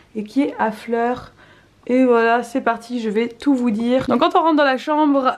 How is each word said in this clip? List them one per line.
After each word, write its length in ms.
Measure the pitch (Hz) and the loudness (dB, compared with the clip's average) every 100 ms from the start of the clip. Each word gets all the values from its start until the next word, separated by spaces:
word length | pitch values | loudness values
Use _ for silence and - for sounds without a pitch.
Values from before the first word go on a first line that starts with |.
| _ 220 | _ -12
et 80 | |
qui 200 | 208 262 | -6 -2
est 100 | 285 - | -2 -2
à 120 | 220 | -4
fleurs. 600 | 214 - 233 233 247 - - - - _ _ - | -4 -6 -4 -2 -4 -10 -20 -20 -20 _ _ -2
Et 160 | 254 | 2
voilà, 400 | 254 233 226 233 | 4 4 4 2
c'est 160 | 240 269 | -2 -4
parti, 380 | 233 226 - 247 | -2 -4 -6 -6
je 100 | 220 | -2
vais 200 | 202 233 | -2 -2
tout 260 | - - 262 | -2 0 0
vous 160 | 240 | 0
dire. 340 | 214 233 254 262 | -2 0 0 0
Donc 120 | 240 | 2
quand 160 | 320 359 | 2 2
on 60 | |
rentre 160 | 330 302 | 2 2
dans 80 | 285 | 2
la 120 | 262 | 0
chambre, 600 | - 302 302 277 254 | -2 0 2 2 0